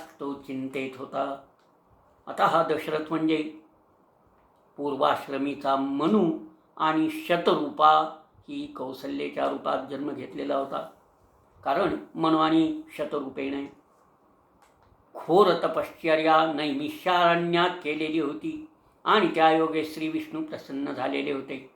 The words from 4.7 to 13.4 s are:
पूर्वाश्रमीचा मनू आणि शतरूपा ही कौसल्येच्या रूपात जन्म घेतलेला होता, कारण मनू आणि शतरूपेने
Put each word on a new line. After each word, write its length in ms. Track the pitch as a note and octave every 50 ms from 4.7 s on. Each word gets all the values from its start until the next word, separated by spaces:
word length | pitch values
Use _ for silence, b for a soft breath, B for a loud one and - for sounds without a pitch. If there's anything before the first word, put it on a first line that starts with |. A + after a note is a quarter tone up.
| _
पूर्वाश्रमीचा 1000 | - C#3+ C#3+ C3+ C3+ D3 D3 C3+ - - D3 C#3 C3+ C#3 C#3+ C3+ C3+ - C3+ C3+
मनू 640 | C3+ C3+ C#3 C#3 C#3 D3+ E3+ G#3+ G#3+ F3+ D#3+ D#3+ - - - - _ _ _ -
आणि 340 | - D#3 D#3 D#3 D#3 D#3 D#3
शतरूपा 1120 | - - - - E3+ E3+ E3+ G#3+ F3 D#3 D4 - - - D3+ D#3 D#3 D#3 D#3 D#3 - - - _ _ _ _ -
ही 180 | C#3+ C#3+ D3
कौसल्येच्या 840 | C#3+ - - B2+ C3 C3+ - - C#3 C#3+ C#3 D3 D3 C#3+ C#3+ C#3 C#3
रूपात 300 | C#3 C3+ - D3 C#3+ C3+ C3+ C3+
जन्म 200 | C#3+ C3 C#3+ C#3+
घेतलेला 460 | C3+ B2+ C3 - - D3 C#3 C#3+ C#3
होता, 340 | C#3 C#3 C3+ - C#3 - - - _ _ _ _ _ _ _ _ _ _ _ _ _ -
कारण 320 | C#3 C#3 F3 G3 D#3+ - - - - -
मनू 240 | E3 D#3+ D#3+ D#3+ D#3
आणि 440 | D#3 D#3+ D#3+ E3 D#3+ D#3+ D3+ D#3 - - -
शतरूपेने 760 | - D3 C#3+ D#3 C#3+ C3+ C3+ - C#3+